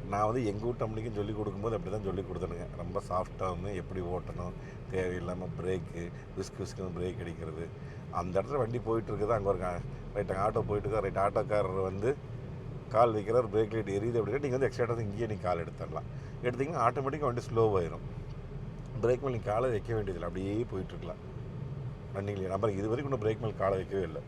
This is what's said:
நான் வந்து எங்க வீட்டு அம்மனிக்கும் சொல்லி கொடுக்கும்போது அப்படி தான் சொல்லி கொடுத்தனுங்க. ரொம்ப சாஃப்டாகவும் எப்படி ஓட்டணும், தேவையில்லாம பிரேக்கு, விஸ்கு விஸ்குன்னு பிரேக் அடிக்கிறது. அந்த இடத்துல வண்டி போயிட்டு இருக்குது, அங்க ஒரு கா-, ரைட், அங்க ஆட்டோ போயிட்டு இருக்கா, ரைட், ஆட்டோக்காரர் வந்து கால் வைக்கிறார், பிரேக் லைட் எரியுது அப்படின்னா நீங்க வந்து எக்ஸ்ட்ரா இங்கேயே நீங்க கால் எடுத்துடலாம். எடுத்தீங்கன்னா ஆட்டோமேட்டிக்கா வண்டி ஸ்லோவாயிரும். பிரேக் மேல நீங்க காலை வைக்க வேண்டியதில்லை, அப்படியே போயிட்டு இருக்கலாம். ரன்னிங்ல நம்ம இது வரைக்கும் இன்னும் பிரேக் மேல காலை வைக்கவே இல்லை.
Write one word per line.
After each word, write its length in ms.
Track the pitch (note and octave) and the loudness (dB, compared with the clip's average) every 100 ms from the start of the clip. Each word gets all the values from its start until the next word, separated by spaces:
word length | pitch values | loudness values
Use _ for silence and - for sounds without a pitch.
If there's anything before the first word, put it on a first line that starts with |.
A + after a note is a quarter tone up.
| F#2+ | -2
நான் 160 | G2+ G#2+ | 2 2
வந்து 200 | B2 A2 | 4 0
எங்க 200 | G2+ A#2 | 0 -2
வீட்டு 220 | A#2+ A2+ | 0 -2
அம்மனிக்கும் 280 | A2 A2+ G#2 | -2 -4 -2
சொல்லி 180 | G#2 | -2
கொடுக்கும்போது 420 | G#2+ G#2 G2 A2 G#2+ | -2 -2 -2 -2 -2
அப்படி 200 | F2 G#2 | -2 -2
தான் 80 | |
சொல்லி 180 | G2 F2+ | -2 -2
கொடுத்தனுங்க. 440 | F#2 F2+ F2+ F2 E2+ - | -2 -4 -4 -4 -6 -6
ரொம்ப 240 | F2 F#2+ - | -4 -4 0
சாஃப்டாகவும் 640 | F#2 F2+ - F#2 F2 F#2+ F#2+ | -2 -2 -2 -2 -2 -2 -4
எப்படி 260 | - F#2+ | -4 -4
ஓட்டணும், 500 | F2 F2+ D2+ - F2+ E2+ - - - | -2 -2 -4 -6 -6 -6 -10 -10 -4
தேவையில்லாம 560 | F#2 F#2 F2+ F2 F2+ F2+ D#2+ | 0 0 0 -2 -4 -4 -4
பிரேக்கு, 500 | F2 F#2 E2 E2 E2+ - - - | 0 -2 -2 -6 -6 -8 -10 -6
விஸ்கு 240 | F#2+ - | -6 -6
விஸ்குன்னு 380 | F#2 - F#2 E2+ | -6 -4 -6 -2
பிரேக் 200 | F2+ F2 | -2 -2
அடிக்கிறது. 480 | E2+ D#2+ D#2+ D#2 E2 - - - - | -6 -6 -6 -6 -8 -8 -10 -10 -4
அந்த 300 | F2 F2+ F2+ | -2 2 2
இடத்துல 160 | A2+ C#3+ | 2 0
வண்டி 220 | A2+ A#2+ | 0 0
போயிட்டு 340 | G#2+ A2+ A2 | 2 0 2
இருக்குது, 180 | G2+ G#2 | 0 4
அங்க 180 | A2+ G2 | 4 4
ஒரு 80 | F#2 | 2
கா-, 240 | F2+ F2 - - - | 0 -2 -4 -8 -4
ரைட், 180 | G#2 F#2+ | -2 0
அங்க 280 | F#2+ G#2 A2+ | 2 4 4
ஆட்டோ 40 | |
போயிட்டு 260 | A2 G#2 G2+ | 2 0 2
இருக்கா, 100 | G#2+ | 2
ரைட், 360 | F#2+ F2+ G2+ A2+ | 2 4 4 4
ஆட்டோக்காரர் 480 | G2+ G#2 F#2+ F#2+ | 4 4 4 2
வந்து 320 | F#2+ G2 A2 D3 - - - - - - - | 0 2 0 0 -4 -8 -8 -8 -8 -8 2
கால் 240 | A2 A#2 | 6 6
வைக்கிறார், 340 | G#2+ G2+ A#2 A2+ | 6 4 4 4
பிரேக் 180 | G#2 A2 | 4 4
லைட் 180 | A2+ G2 | 2 0
எரியுது 280 | G2 A2+ A#2 | 0 2 2
அப்படின்னா 220 | G2+ A2 | 2 0
நீங்க 180 | C3+ C3 | 0 2
வந்து 80 | B2+ | 2
எக்ஸ்ட்ரா 280 | A#2+ A#2 | 2 0
இங்கேயே 320 | A#2 G#2 G2+ A2+ | 0 -2 -2 -2
நீங்க 180 | G2+ | 0
கால் 200 | F2+ F2 | 0 0
எடுத்துடலாம். 840 | D#2+ D#2 D#2+ D#2 - - - - B2 | -2 -6 -6 -6 -6 -8 -8 -2 -2
எடுத்தீங்கன்னா 420 | A#2+ C#3 E3 A#2 | 0 -2 4 4
ஆட்டோமேட்டிக்கா 320 | C3+ C3 D#3 | 4 0 2
வண்டி 220 | C#3+ A#2+ - A2+ | 2 0 2 6
ஸ்லோவாயிரும். 460 | A2 F#2+ E2 E2 - - - - - - - - - A2+ | 6 6 2 -4 -8 -8 -8 -8 -8 -8 -8 -8 -8 0
பிரேக் 200 | A2+ B2+ | 4 4
மேல 80 | C3+ | 2
நீங்க 220 | A#2 G2 | 0 2
காலை 180 | G#2+ C3 | 2 4
வைக்க 240 | G#2+ A2+ | 2 2
வேண்டியதில்லை, 360 | A2+ G2 E2+ E2+ | 0 0 -2 -4
அப்படியே 360 | F2+ F#2+ G#2 A2+ | -2 0 0 0
போயிட்டு 240 | G2+ F2 | -2 -4
இருக்கலாம். 360 | E2+ E2 D#2 - - - - - - - - - G2 | -6 -8 -8 -10 -8 -8 -8 -6 -6 -6 -8 -6 -2
ரன்னிங்ல 320 | G2+ G2+ F#2 | -2 -2 0
நம்ம 240 | F#2+ G#2+ | 2 2
இது 180 | F#2+ G#2+ | 2 0
வரைக்கும் 240 | A#2+ C#3 | 0 0
இன்னும் 160 | B2+ G#2+ | 2 2
பிரேக் 120 | G#2+ | 2
மேல 120 | A2+ | -2
காலை 240 | F2+ G2 F#2+ | 2 2 2
வைக்கவே 240 | E2+ G2 | 2 0
இல்லை. 200 | E2+ D2 | 0 -4